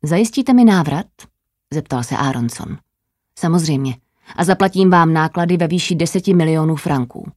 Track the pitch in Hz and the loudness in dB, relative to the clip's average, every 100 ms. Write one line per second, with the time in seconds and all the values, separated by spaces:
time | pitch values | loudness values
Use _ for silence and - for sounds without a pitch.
0 | 151 170 226 - 262 247 233 190 151 143 | -2 0 0 -2 2 6 6 4 0 -4
1 | 202 _ - _ _ _ _ 151 147 127 | -8 _ -20 _ _ _ _ -8 -6 -6
2 | 117 113 139 127 120 - - - _ _ | -6 -4 -4 -2 -6 -6 -12 -12 _ _
3 | _ _ _ - 175 170 160 139 135 127 | _ _ _ -6 -2 0 0 -2 -2 -8
4 | _ _ _ - 170 190 196 185 185 180 | _ _ _ -6 -2 0 0 2 4 4
5 | 165 160 160 - 175 180 165 175 - 170 | 4 2 -2 -2 -2 0 0 -2 -4 -2
6 | 170 196 185 180 160 160 156 156 165 143 | -2 -2 0 2 2 0 0 -2 -2 -4
7 | 123 - - | -4 -10 -18